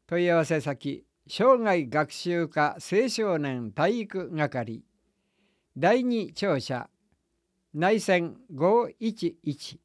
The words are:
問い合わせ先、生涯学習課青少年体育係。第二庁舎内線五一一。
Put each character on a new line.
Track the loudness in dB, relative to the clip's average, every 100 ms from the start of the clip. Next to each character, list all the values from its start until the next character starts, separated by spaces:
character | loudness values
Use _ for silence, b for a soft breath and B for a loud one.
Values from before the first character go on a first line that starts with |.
| _
問 | 0
い | 2
合 | 2
わ |
せ | 2 0
先、 | -2 -6 -8 -10 -12 _ -12
生 | 2 4 4
涯 | 4 0 0
学 | -2 -2
習 | -4 -4 -2 -2
課 | 0 0 -2
青 | -2 0 0
少 | 0 0 0
年 | -2 -4 -6
体 | 0 0 0
育 | -4 -8 -6
係。 | -2 -2 -2 -8 -10 -16 _ _ _ _ _ _ _ _ 0
第 | 4 4
二 | 2 -2 -4
庁 | -4 -2 -2
舎 | -2 -6 -8 _ _ _ _ _ _ _ _
内 | -2 2 2
線 | 2 2 0 -8 -14
五 | 0 2 4 0 -4
一 | -6 -4 -4 -4
一。 | -6 -8 -10 -18